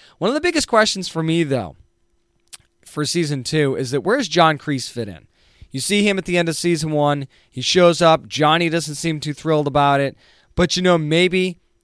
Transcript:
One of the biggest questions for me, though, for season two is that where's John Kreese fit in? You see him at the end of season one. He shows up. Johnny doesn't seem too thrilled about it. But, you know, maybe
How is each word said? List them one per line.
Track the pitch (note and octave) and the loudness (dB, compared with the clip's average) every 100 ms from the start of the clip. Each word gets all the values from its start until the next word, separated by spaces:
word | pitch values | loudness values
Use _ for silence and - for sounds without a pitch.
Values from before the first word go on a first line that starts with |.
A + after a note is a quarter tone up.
| - - | -20 -6
One | G3 | -2
of | |
the | D4 | 0
biggest | F4 D#4+ - | 0 -2 2
questions | A3 G#3+ F#3+ F3 | 2 2 -2 -8
for | E3 | -4
me, | D#3+ E3+ | -2 0
though, | D3 B2+ E2 - _ _ _ _ _ _ _ - _ _ | 0 -2 -6 -14 _ _ _ _ _ _ _ -20 _ _
for | - D3+ | -12 -6
season | C#3+ F3 D3 C#3 | -4 -2 -2 -4
two | A#2 D#3 C#3 | -2 0 0
is | B2 B2 | -2 -4
that | C3+ | -4
where's | F3 C#4 F3+ | 0 -2 0
John | D#3+ D#3+ D3 | 4 4 2
Kreese | D#3 C3+ - | -4 -6 -6
fit | A#2+ G#2 | -10 -10
in? | E2 _ _ _ - - | -12 _ _ _ -20 -12
You | C3+ | -8
see | D3 G#3 G#3 | 0 2 2
him | F#3+ | 0
at | |
the | F3 F3 | -2 0
end | E3 | 0
of | |
season | D3+ F3 D#3+ D#3 | -2 -2 -2 -2
one. | D3+ D3 C#3+ C3+ _ _ | 0 0 -2 -6 _ _
He | B2+ | -8
shows | - F3+ F3 E3+ | 0 4 4 6
up. | E3 D#3+ G#2 | 4 4 0
Johnny | C3+ D3+ E3 E3+ | 0 2 2 0
doesn't | E3 D3 | -2 -4
seem | C#3+ E3 D3+ | -6 -6 -4
too | D3+ | -6
thrilled | C#3+ D#3+ D3+ C#3+ | -6 0 0 2
about | C#3+ C#3+ C#3 | 2 2 2
it. | C#3 - _ _ _ | 0 -6 _ _ _
But, | - E3+ F3+ | -2 0 2
you | |
know, | F#3 E3+ | 2 2
maybe | D3+ E3 F3+ F#3 F#3 E3+ _ _ | 2 2 2 2 -2 -6 _ _